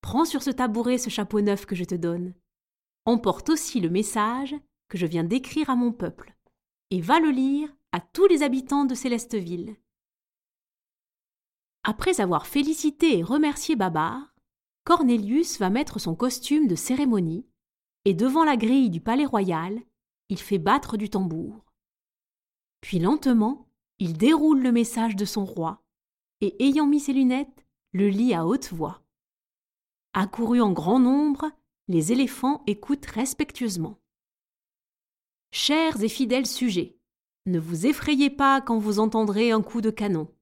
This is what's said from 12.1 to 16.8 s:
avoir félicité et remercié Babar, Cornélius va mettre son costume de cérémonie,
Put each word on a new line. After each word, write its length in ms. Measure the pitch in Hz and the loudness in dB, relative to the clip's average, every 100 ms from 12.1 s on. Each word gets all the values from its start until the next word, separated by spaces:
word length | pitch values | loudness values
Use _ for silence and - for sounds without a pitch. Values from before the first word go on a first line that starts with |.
| 359 | 0
avoir 260 | 190 165 - | 0 0 0
félicité 720 | 285 285 311 302 285 330 214 | -2 0 0 -2 2 2 2
et 60 | |
remercié 500 | 165 277 302 285 - | 2 2 0 -2 -4
Babar, 580 | 285 185 160 160 247 285 _ _ _ _ _ | 0 0 0 -2 -4 -14 _ _ _ _ _
Cornélius 760 | - 349 269 240 202 269 339 - | 4 4 6 2 2 0 0 0
va 120 | 185 | 0
mettre 280 | 220 294 220 | 0 -2 -4
son 160 | 185 | -6
costume 540 | 165 254 247 - 302 285 | -2 -2 -2 0 2 2
de 80 | |
cérémonie, 720 | 165 | 0